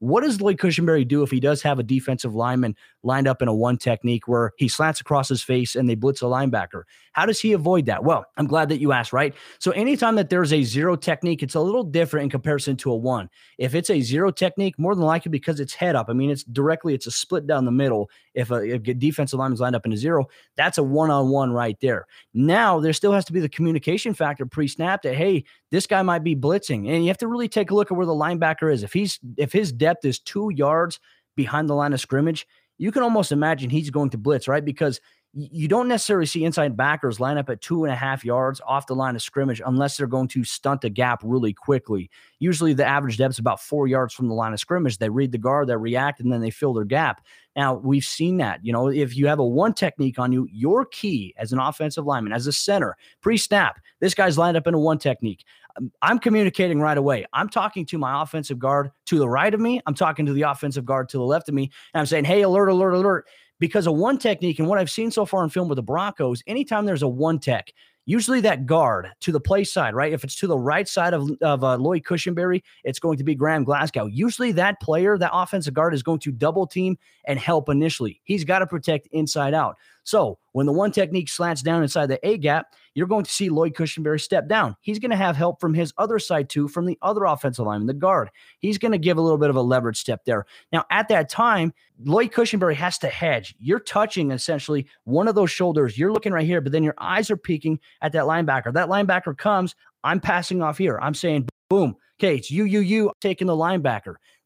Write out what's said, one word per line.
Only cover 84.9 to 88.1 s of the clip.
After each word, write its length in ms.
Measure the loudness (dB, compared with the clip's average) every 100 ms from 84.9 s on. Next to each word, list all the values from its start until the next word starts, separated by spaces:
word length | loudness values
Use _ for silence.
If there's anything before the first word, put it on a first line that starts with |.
| -4
gonna 180 | -2 0
have 200 | 0 2
help 240 | 0 0
from 140 | 0
his 180 | 0 0 -2
other 200 | -2 -2
side 300 | 0 -2 -2
too, 200 | -2 -2
from 180 | -2 -4
the 120 | -2
other 220 | -2 0
offensive 420 | 0 0 -2 -4 -4
lineman, 200 | -2 -2
the 80 |
guard. 360 | 0 2